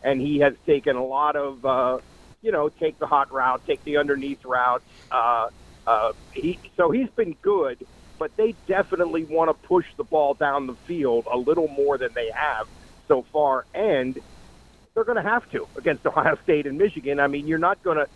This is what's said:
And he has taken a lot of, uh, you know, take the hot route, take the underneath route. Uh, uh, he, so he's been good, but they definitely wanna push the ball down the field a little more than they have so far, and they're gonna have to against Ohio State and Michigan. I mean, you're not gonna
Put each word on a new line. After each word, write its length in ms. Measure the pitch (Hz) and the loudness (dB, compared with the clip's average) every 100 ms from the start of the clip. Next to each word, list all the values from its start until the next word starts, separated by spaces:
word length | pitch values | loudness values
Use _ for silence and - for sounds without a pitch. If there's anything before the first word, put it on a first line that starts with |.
And 160 | 127 135 | 0 0
he 200 | 143 147 | 0 4
has 140 | 143 123 - | 4 2 2
taken 300 | 143 147 127 | 2 2 -2
a 80 | |
lot 320 | 131 135 151 147 | -2 0 0 0
of, 280 | 139 131 | -4 -4
uh, 340 | 131 131 127 127 - - - - | -2 2 2 -2 -6 -20 -20 -6
you 80 | 220 | -2
know, 180 | 180 151 | 0 -2
take 300 | - 160 - | -2 -6 -4
the 80 | 143 | 0
hot 240 | 143 139 | 0 0
route, 340 | 135 127 127 - | 0 0 -2 -2
take 160 | 143 | -6
the 140 | - 147 | 0 -2
underneath 460 | 147 139 139 135 | 0 -2 -4 -10
route. 380 | 131 127 123 123 - - - | -4 0 2 0 -4 -20 -4
Uh, 360 | 127 117 117 113 - - - - | 0 2 0 -2 -8 -20 -10 0
uh, 260 | 113 110 - - | 0 0 -4 -12
he, 260 | 135 151 180 - - | -6 -6 -6 -10 0
so 140 | 170 | 2
he's 180 | 220 254 | 2 -2
been 260 | - 196 151 | -4 -4 -2
good, 360 | 190 202 139 123 - - - - | -2 0 -2 -6 -16 -20 -20 -8
but 180 | 160 - | -8 0
they 200 | 220 196 - | -2 -2 -2
definitely 560 | 185 196 180 175 165 | -2 0 0 0 -2
wanna 320 | 160 160 160 | -2 0 2
push 320 | 151 - 180 - - | 0 0 0 0 -10
the 60 | |
ball 320 | 139 156 143 | -4 0 0
down 320 | 143 147 143 135 | 0 0 -2 -6
the 80 | |
field 520 | 120 - 175 135 117 113 | -12 -8 -4 0 0 0
a 60 | 123 | -4
little 320 | 127 165 156 | 0 0 0
more 300 | 139 143 135 | 0 0 0
than 140 | 123 | -2
they 160 | 117 113 | -4 -6
have 360 | 113 151 117 110 - - - - | -4 -4 -4 -8 -14 -20 -20 0
so 160 | 135 | 0
far, 420 | - 151 147 131 - | 0 0 0 0 -4
and 440 | - 214 147 127 127 - - - - - - _ | -4 0 0 -2 -6 -14 -20 -20 -20 -20 -20 _
they're 100 | - | -4
gonna 180 | 226 226 | -2 -2
have 260 | 180 240 - | 0 -2 -2
to 160 | 117 - - | -8 -8 -4
against 280 | 135 151 | -2 0
Ohio 320 | 147 - 131 - | 0 2 2 0
State 240 | - 151 143 | 2 0 0
and 120 | 143 | 0
Michigan. 420 | 202 156 131 143 | 0 0 -4 0
I 80 | 143 | 2
mean, 180 | 143 147 | 0 -2
you're 120 | 160 | 0
not 220 | 170 202 | 2 0
gonna 220 | 185 156 139 | 0 0 -2